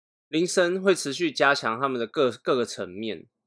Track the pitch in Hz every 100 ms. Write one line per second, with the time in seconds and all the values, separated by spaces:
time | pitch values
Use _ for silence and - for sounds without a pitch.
0 | _ _ _ 156 175 - 175 190 190 180
1 | 143 131 170 131 143 139 120 113 139 127
2 | 113 160 127 113 - 131 113 - 90 92
3 | 110 87 - _